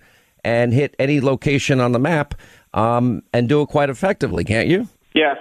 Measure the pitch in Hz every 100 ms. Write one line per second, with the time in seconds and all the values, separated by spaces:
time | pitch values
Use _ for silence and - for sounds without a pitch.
0 | _ _ _ _ - 117 120 123 143 -
1 | 135 147 131 135 156 139 - 131 123 120
2 | 147 160 143 - - - _ - 113 120
3 | 123 95 - 120 120 147 143 147 143 127
4 | 190 - 127 90 87 110 95 185 240 _
5 | _ - 147 139